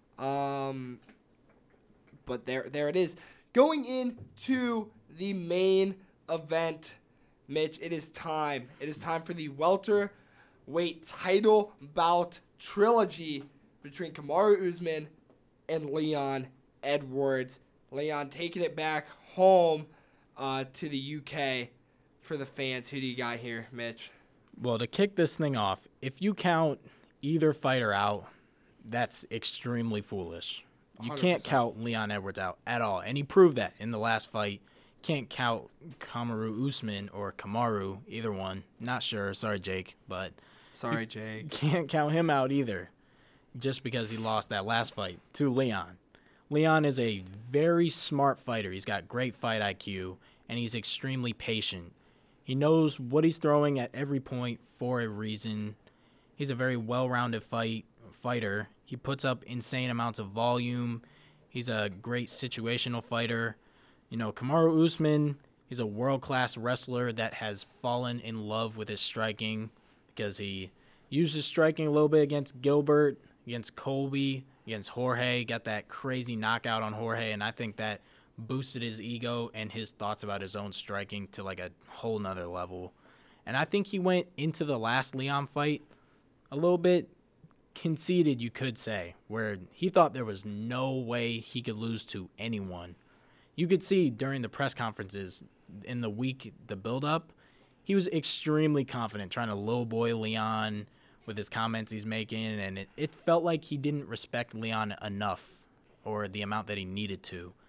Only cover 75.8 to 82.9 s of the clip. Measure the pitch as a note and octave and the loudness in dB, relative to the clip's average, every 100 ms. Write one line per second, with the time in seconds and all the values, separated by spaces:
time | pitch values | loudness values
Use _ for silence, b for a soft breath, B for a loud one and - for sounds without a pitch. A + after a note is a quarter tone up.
75.8 | - - C3+ B2+ A#2+ A2+ A2 A2+ A#2+ A2 | -6 -8 -4 -4 -4 -2 0 0 0 -2
76.8 | A2 G#2+ A2+ A2+ A2+ G#2+ G#2 A2 A2+ G#2 | -2 -4 -2 -2 -2 -2 -4 -4 -8 -4
77.8 | G#2+ G#2 b b b b A2+ C3+ C3+ B2 | -6 -6 b b b b -6 -4 -4 -6
78.8 | A#2 A2 A2 A#2+ A#2+ A#2+ A#2 A2 G#2+ A2+ | -6 -6 -8 -6 -4 -4 -4 -6 -8 -8
79.8 | G#2 - G#2 G#2+ G#2 G2 F#2+ G#2 G2+ - | -10 -6 -6 -4 -4 -6 -4 -6 -6 -8
80.8 | - G2+ G2+ G#2 G2 - G2 F#2 F2+ F2 | -6 -6 -6 -8 -8 -8 -8 -8 -10 -12
81.8 | - - A#2 A2 G2 F#2 F2 F2+ F2+ F2+ | -20 -8 -4 -2 -2 -4 -6 -6 -6 -8
82.8 | F2+ | -12